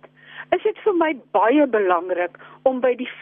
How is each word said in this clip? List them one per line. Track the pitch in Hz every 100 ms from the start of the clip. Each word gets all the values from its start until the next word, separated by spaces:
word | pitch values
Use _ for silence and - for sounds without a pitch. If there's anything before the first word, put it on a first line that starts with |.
| - _ - - -
is | 370
dit | 440 415
vir | 440
my | 349 320 262 -
baie | 196 214 294 277
belangrik | 220 190 175 180 175 175 - - -
om | 262 262
by | 254
die | 240 247 -